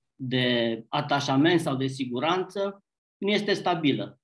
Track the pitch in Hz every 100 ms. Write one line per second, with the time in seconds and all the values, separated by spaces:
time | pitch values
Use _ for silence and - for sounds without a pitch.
0 | _ - 131 127 123 120 117 113 - 147
1 | 143 143 139 135 160 175 160 127 135 135
2 | 123 123 151 185 185 202 294 294 _ _
3 | _ - 196 214 208 185 185 170 151 110
4 | 101 -